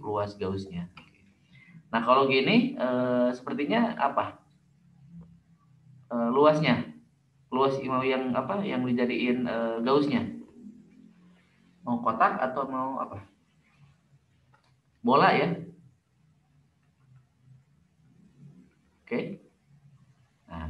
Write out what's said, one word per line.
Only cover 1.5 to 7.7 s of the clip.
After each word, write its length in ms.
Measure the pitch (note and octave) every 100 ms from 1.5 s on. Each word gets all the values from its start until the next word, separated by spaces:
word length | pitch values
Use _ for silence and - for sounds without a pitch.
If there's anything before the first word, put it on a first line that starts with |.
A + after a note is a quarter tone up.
| - - - -
Nah, 120 | A2+
kalau 240 | A#2 C3+ C3+
gini, 480 | C3 D3 A#3+ - -
eh, 540 | B2+ B2 B2+ B2 B2
sepertinya 640 | B2 - B2 D3 A#2+ A2+ -
apa? 440 | C#3 - G#2 - _ _ _ _ _ _ - - - - _ _ _ _ _ - -
Eh, 180 | A#2+ A#2
luasnya, 560 | C3+ D3+ D#3 C#3 A#2 - - _ _ _ _ -
luas 280 | B2+ C3+